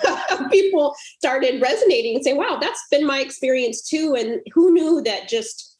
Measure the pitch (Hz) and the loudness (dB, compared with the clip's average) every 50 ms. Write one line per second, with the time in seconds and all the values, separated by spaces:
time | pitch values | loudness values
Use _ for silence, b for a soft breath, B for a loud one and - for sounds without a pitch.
0 | - - - - - - 381 - 269 - - 392 392 392 381 320 294 285 285 B | 0 -2 -2 -2 -4 -4 -4 -4 0 2 4 4 4 4 2 2 2 0 -2 B
1 | B B B B - 277 262 269 269 254 247 247 254 254 302 - 523 403 311 233 | B B B B -4 -2 -2 0 0 0 0 0 0 0 0 2 4 4 4 4
2 | 220 233 226 262 - 277 269 285 381 494 311 233 285 330 - - - - 285 285 | 2 -2 -2 -2 0 0 0 0 0 -2 -4 -4 -4 -6 -6 -8 -4 0 0 2
3 | 302 285 277 269 262 269 - - - 262 262 262 247 233 226 - - - 311 311 | 2 2 0 -2 -4 -6 -6 -4 -2 0 0 0 0 -2 -4 -6 -6 -6 -4 -2
4 | 320 311 277 240 220 220 233 - - - - 320 339 370 330 349 320 311 339 294 | -2 0 -2 -2 -2 -4 -6 -6 -8 -2 0 2 4 6 4 4 4 2 0 0
5 | 233 220 202 180 - - 233 226 220 - - - - - _ _ | 0 -2 -4 -4 -4 -4 -4 -4 -4 -6 -10 -16 -20 -20 _ _